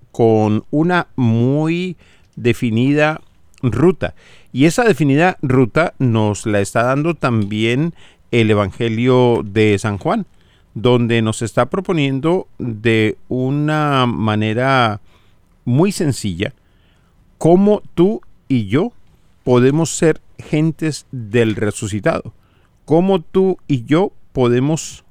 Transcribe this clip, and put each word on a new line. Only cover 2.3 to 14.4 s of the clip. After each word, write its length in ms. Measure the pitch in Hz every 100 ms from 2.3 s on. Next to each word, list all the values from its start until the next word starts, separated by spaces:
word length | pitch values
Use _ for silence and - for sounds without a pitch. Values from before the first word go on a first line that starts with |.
| -
definida 840 | 117 113 120 110 131 147 151 156 - _ - -
ruta. 540 | 127 - 170 - 87 - - - -
Y 140 | 123 151
esa 180 | -
definida 540 | 233 151 147 139 180 -
ruta 500 | 143 131 120 151 170 -
nos 480 | 123 113 107 101 113
la 120 | 104
está 220 | 98 113
dando 320 | 120 135 160
también 800 | 156 139 110 101 107 113 127 165 - - _ _
el 180 | 120 110
Evangelio 960 | 104 98 - 117 110 127 127 123 113 104
de 320 | 104 107 98
San 220 | 107 98
Juan, 260 | 156 220 - _ _ _ _
donde 480 | 113 120 123 117 117
nos 220 | 110 -
está 240 | 113 - 120
proponiendo 800 | 190 190 170 139 135 160 185 - -
de 600 | 120 107 117 110 107 - -
una 800 | 127 131 147 151 151 147 135 123
manera 920 | 82 107 107